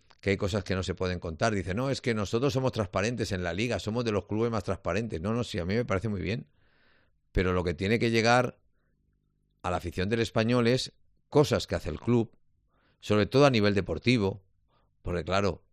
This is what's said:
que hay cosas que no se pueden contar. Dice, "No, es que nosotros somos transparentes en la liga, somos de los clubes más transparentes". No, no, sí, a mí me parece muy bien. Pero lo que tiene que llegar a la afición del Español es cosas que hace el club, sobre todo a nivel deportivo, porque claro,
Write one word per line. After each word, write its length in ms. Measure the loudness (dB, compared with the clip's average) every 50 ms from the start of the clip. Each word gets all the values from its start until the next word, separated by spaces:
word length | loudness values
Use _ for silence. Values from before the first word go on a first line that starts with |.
| _ _ -20 _
que 80 | -2 0
hay 80 | 0 0
cosas 260 | 0 -2 -2 -2 -2
que 120 | -2 -2
no 80 | -2 -2
se 120 | -4 -4
pueden 240 | -4 -2 -4 -4 -4
contar. 340 | -6 -8 -4 -2 0 0 0
Dice, 200 | 0 -2 -2 -4
"No, 160 | -4 -2 -2
es 100 | -4 -4
que 140 | -2 -2 -2
nosotros 400 | -2 -2 -2 -2 0 0 0 0
somos 180 | 0 -2 -2
transparentes 600 | -2 -2 -4 -2 -2 -2 -2 0 -2 -4 -4 -4 -4
en 100 | -4 -4
la 100 | -4 -2
liga, 260 | -2 -2 -2 -2 -4
somos 260 | -4 -4 -4 -2 -2
de 80 | -2 -2
los 120 | -2 -2
clubes 240 | -2 -2 -2 0 0
más 140 | -2 -2 -4
transparentes". 560 | -4 -6 -4 -4 -2 -2 -2 -2 -4 -6 -6
No, 140 | -4 -2 -2
no, 100 | -2 -4
sí, 160 | -4 -4 -4
a 60 | -4
mí 100 | -2 -2
me 80 | -2 -2
parece 240 | -2 -2 -2 -2 -2
muy 140 | -4 -4
bien. 260 | -2 -2 -4 -4 -6 -10 _ _ _ _ _ _ _ _ _ _ _ _ _ _ _ _ -2
Pero 180 | 0 2 2
lo 120 | 2 2 0
que 100 | 0 -2
tiene 260 | -2 0 0 2 2
que 120 | 2 2
llegar 460 | 2 4 4 6 4 4 4 0 -4 _ _ _ _ _ _ _ _ _ _ _ _ _ _ _ _ _ _ _ _ _ -4
a 80 | -4
la 60 | -2 -2
afición 300 | -4 -4 -4 -4 -2 0
del 140 | 0 0
Español 460 | 0 0 0 0 2 2 2 4 4 4
es 260 | 2 2 0 -4 -12 _ _ _ _ _ _ _
cosas 380 | 4 4 4 4 2 0 0 -2
que 80 | -4
hace 140 | -4 -4 -6
el 100 | -8 -4
club, 320 | 0 2 2 2 2 0 _ _ _ _ _ _ _ _ _ _ _ _ _ _
sobre 240 | -4 0 2 2 2
todo 200 | 4 4 6 6
a 40 | 6
nivel 240 | 6 4 4 4 2
deportivo, 720 | 2 0 -2 -4 -2 2 2 2 2 2 0 -2 -6 -10 _ _ _ _ _ _ _ _ _ _ _
porque 220 | -8 -6 -4 -4 -2
claro, 380 | -2 0 0 0 0 -2 -4 -10 _